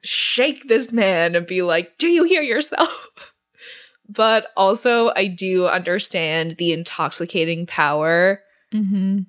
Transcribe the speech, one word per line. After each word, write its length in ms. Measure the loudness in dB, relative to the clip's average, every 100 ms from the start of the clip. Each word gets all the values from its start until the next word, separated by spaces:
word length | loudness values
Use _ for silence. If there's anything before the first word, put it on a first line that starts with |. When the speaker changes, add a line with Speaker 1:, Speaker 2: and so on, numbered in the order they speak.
Speaker 1:
shake 640 | -8 -6 -2 0 0 -2 0
this 240 | 0 2
man 420 | 0 2 2 2 0
and 100 | -2
be 140 | -2
like, 360 | 0 0 -2 -2
"Do 100 | 2
you 160 | 4
hear 180 | 4 2
yourself?" 920 | 2 -2 -2 0 -2 -2 -18 -20 -20 _
<laughs> 40 | _ _ -20 -20 -20 _ -10
But 440 | 0 2 2 0 2
also, 540 | 2 2 2 2 2 2
I 100 | -2
do 400 | -4 -2 0 2
understand 920 | 0 -2 -4 -4 -4 -2 -2 -4 -2
the 140 | -2
intoxicating 960 | -2 -6 -4 -4 -4 -4 -2 -2 -2 -4
power 720 | -2 0 0 2 2 2 0 _ _ _
Speaker 2:
Mm-hmm. 480 | -4 -2 0 0 -2